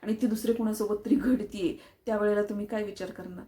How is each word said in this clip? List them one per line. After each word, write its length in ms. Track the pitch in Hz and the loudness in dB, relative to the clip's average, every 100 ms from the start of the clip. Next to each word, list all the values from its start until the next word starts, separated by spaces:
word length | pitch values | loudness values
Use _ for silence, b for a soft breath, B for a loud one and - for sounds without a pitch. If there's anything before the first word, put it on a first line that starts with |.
आणि 120 | 214 220 | -2 0
ती 40 | 247 | 2
दुसरे 260 | 214 220 | 0 0
कोणासोबत 440 | 233 220 214 208 208 | 2 2 0 0 -2
तरी 100 | 226 | 4
घडतीये, 640 | 294 254 254 208 208 175 - B B - | 4 4 2 0 -2 -2 -2 B B -2
त्यावेळेला 360 | 214 208 208 | 2 4 2
तुम्ही 240 | 208 202 208 | 2 -2 -4
काय 160 | 220 | -4
विचार 280 | 208 196 185 | -4 -6 -10
करणार? 340 | - 185 180 | -10 -12 -12